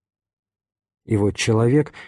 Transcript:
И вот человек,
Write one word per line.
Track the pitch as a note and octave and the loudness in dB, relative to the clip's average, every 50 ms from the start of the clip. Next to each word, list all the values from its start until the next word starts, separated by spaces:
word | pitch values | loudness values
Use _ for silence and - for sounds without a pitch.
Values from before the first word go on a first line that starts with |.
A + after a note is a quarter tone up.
| _ _ _ _ _ _ _ _ _ _ _ _ _ _ _ _ _ _ _ _ _ | _ _ _ _ _ _ _ _ _ _ _ _ _ _ _ _ _ _ _ _ _
И | - G#2+ | -4 -2
вот | G#2 G2+ G2+ F#2+ | 0 0 0 -2
человек, | - - - A2+ A2 A2+ A#2+ C3 D3 D3 - - - - | -2 -2 0 2 2 2 2 2 2 0 -2 -6 -18 -20